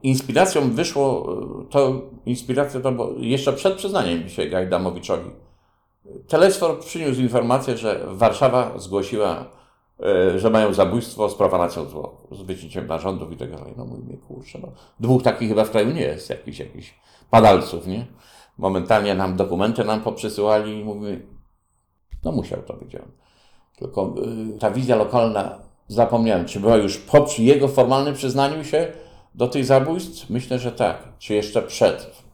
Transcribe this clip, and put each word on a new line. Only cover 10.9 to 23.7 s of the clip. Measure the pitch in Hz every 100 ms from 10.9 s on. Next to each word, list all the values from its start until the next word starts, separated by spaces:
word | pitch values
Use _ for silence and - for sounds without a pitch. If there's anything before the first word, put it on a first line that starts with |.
| 113 - - 104
z |
profanacji | - 95 92 87 85 78
zwłok, | 78 - - -
z | 98
wycinięciem | 92 92 82 92 -
narządów | 80 90 92 78
i | 82
tak | 64 78
dalej. | - -
No |
mówimy, | - 120 123 135
"Kurczę, | _ 127 - -
no, | - - - _
dwóch | 120 127
takich | 127 - 113
chyba | 107
w | -
kraju | 113 110
nie | 160
jest, | 80 78 -
jakichś, | - - -
jakichś | - - - _ _ _ _
padalców", | 113 110 95 - 85 90
nie? | 101 123 - _ - _ -
Momentalnie | 95 95 87 107 101
nam | 95 95 92
dokumenty | 95 87 104 117
nam | 107 110
poprzesyłali | 110 104 107 - 104 107 107 107
i |
mówimy, | 107 104 104 98 - - _ _ _ _ _ _ _ -
"No | -
musiał | 143 - -
to | -
być | - -
on". | - - _ _ _ _ _ _